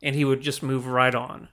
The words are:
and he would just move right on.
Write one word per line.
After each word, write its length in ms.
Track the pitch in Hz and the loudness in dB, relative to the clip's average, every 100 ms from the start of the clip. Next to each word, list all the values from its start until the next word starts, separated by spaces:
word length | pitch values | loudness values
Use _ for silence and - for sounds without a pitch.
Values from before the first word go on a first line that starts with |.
and 120 | 147 139 | -2 2
he 100 | 139 | 2
would 160 | 135 | 2
just 200 | 143 135 | -2 -4
move 240 | 135 131 127 | -2 -2 0
right 300 | 127 127 120 | 2 2 2
on. 320 | 123 - - | -4 -12 -16